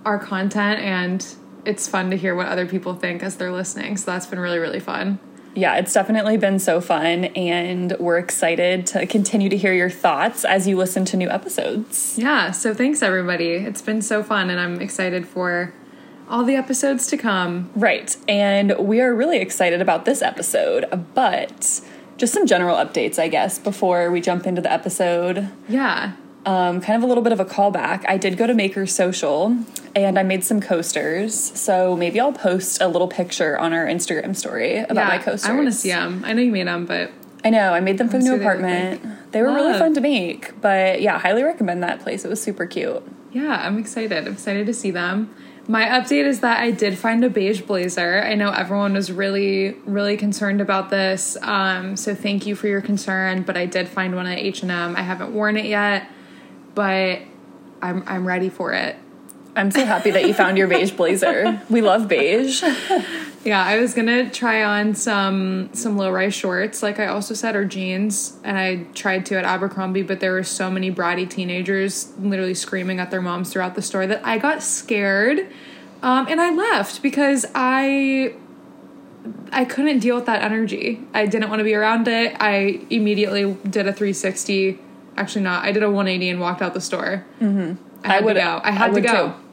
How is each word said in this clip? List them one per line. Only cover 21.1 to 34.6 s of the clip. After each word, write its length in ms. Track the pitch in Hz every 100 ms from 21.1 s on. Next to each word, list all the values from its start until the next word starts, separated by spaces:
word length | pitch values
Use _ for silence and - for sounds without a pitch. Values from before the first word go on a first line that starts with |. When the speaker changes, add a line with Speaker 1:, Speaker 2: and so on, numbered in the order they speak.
Speaker 2:
but 680 | - 247 151 - - - - - - - -
just 160 | 233
some 120 | 415 320
general 280 | 185 175 -
updates, 400 | - - 120 -
I 80 | 160
guess, 300 | - - -
before 500 | - 196 190 175 175
we 100 | 175
jump 240 | 175 180 185
into 140 | 180
the 100 | 165
episode. 760 | 180 - - 180 175 175 185 196 - -
Speaker 1:
Yeah. 460 | 240 262 170 214 180 - - 190
Speaker 2:
Um, 340 | 190 180 175
kind 140 | 180 220
of 60 |
a 40 | 247
little 160 | 240
bit 100 | 233
of 60 | 220
a 60 | 190
callback. 580 | - 202 185 165 - -
I 100 | 190
did 200 | 196 180
go 80 | 233
to 60 |
Maker's 400 | 240 196 196 190
Social, 640 | - 180 180 156 143 196 240 226 - - 208
and 220 | 196 190
I 40 |
made 200 | 190 190
some 180 | 185 214
coasters, 720 | 196 175 165 156 147 165 220 220
so 600 | - - - 185 185 180
maybe 240 | 175 185
I'll 120 | 269
post 480 | 269 196 180 185 -
a 60 | 185
little 200 | 170 180
picture 500 | - 175 - 160 147
on 160 | 165
our 120 | 165 160
Instagram 480 | 170 - 156 - 190
story 420 | - -